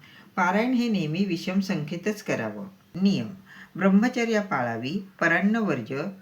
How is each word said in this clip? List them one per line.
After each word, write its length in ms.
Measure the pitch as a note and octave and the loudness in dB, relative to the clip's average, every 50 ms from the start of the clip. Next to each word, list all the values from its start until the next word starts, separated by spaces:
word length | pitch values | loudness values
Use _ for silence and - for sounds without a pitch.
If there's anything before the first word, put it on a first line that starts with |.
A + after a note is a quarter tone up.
| - - - - - - - | -20 -20 -20 -20 -20 -10 -4
पारायण 360 | - F3+ F3+ F#3+ G#3 A3+ B3+ C4 | 0 0 2 2 2 2 2 2
हे 160 | A#3 A#3+ A#3+ | 0 2 2
नेहमी 360 | A3 F#3+ D#3+ D3+ D#3 F3 G3+ | 0 0 0 0 0 0 0
विषम 360 | G3 E3+ - - - F#3 G3 | 0 0 -2 -4 -2 0 0
संख्येतच 640 | F#3+ - F#3 D#3 D3 - F3 E3+ - G#3 G#3+ - - | 0 0 -2 -4 -4 -6 -8 -6 -4 -4 -6 -4 -4
करावं. 440 | - C#3 - A2+ G#2+ G#2 G#2 G2 F#2+ - - _ _ - E3+ F#3+ | -4 -4 -4 -4 -6 -6 -8 -12 -14 -16 -20 _ _ -4 0 2
नियम: 260 | G3+ F#3 C#3 A2+ G#2+ F#2+ - - - - - - - - | 2 2 2 0 -4 -8 -14 -18 -20 -20 -20 -20 -16 -6
ब्रह्मचर्या 680 | - F3+ G3 F#3+ G3+ A3 B3+ B3 B3 A#3 A3+ A3+ G#3 G3 | 0 4 6 6 6 6 4 2 0 0 2 2 0 0
पाळावी, 680 | G3 E3 C3+ B2 A#2+ A#2 A2+ A#2+ C3 E3 G3+ - - - - | 0 -2 -2 -2 -2 -4 -4 -4 -4 -6 -6 -8 -10 -6 -2
परान्न 360 | E3+ E3 E3 F3+ F#3 G3+ A3 | 0 2 2 4 4 2 2
वर्ज्य, 460 | A#3 A3 F#3 D3 B2+ A2 - C3 C#3 D#3+ G3+ F#3+ - | 2 2 0 0 -2 -4 -4 -6 -6 -6 -6 -8 -12